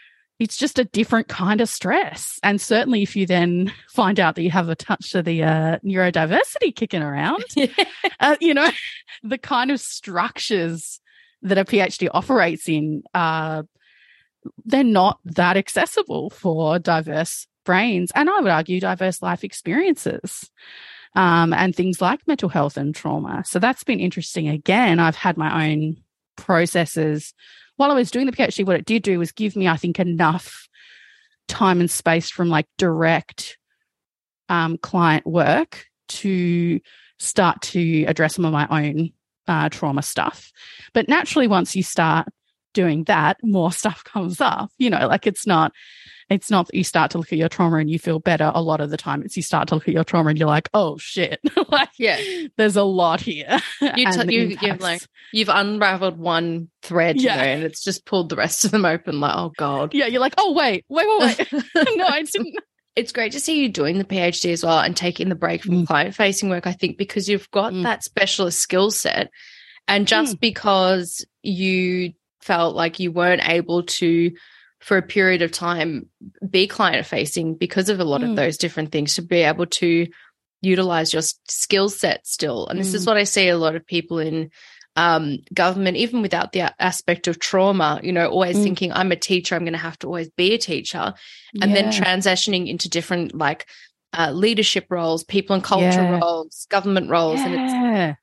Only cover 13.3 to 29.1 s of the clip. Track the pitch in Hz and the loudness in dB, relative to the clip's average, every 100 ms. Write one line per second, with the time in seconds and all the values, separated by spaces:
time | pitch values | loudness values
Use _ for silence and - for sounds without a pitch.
13.3 | 160 160 156 156 _ _ _ _ _ _ | -2 -4 -6 -8 _ _ _ _ _ _
14.3 | _ - - 220 269 247 202 190 - 175 | _ -18 -16 -2 2 4 4 4 0 -4
15.3 | 165 175 190 - - 330 - - - 151 | 0 2 2 0 0 0 -2 -4 -6 -8
16.3 | - 185 160 156 175 170 160 160 151 165 | -4 -4 0 0 0 2 0 0 -4 -4
17.3 | - - _ - 185 240 185 180 269 302 | -8 -14 _ 0 2 2 0 0 2 2
18.3 | 403 214 160 160 180 185 185 185 175 180 | 2 2 2 0 -2 -2 -2 -2 -2 -4
19.3 | 175 196 - 170 233 381 302 - - - | -4 -8 -10 -2 0 2 0 -2 -6 -8
20.3 | - - _ - - - - - 180 180 | -14 -16 _ -20 -20 -20 -20 -6 0 4
21.3 | 170 165 - 185 180 185 175 185 294 - | 4 4 2 0 0 -2 0 0 0 -2
22.3 | 285 180 160 143 - 139 156 - 147 - | -2 -2 -2 -2 -2 -6 -4 -4 -4 -4
23.3 | - - 180 226 262 - 254 180 180 - | -8 -4 0 0 -2 -4 -2 -2 -4 -8
24.3 | 175 151 151 - 196 220 170 165 156 185 | -4 -4 -2 0 2 4 4 2 2 -2
25.3 | 160 156 160 156 151 156 160 _ _ _ | 0 -2 0 0 0 -2 -6 _ _ _
26.3 | - - 170 170 175 160 170 156 151 - | -12 2 2 4 0 0 -2 -2 -2 -6
27.3 | - - - _ - 277 277 240 240 269 | -20 -20 -20 _ 0 2 2 2 0 -2
28.3 | - 233 - 196 170 - - 202 | 0 -2 0 0 0 2 0 0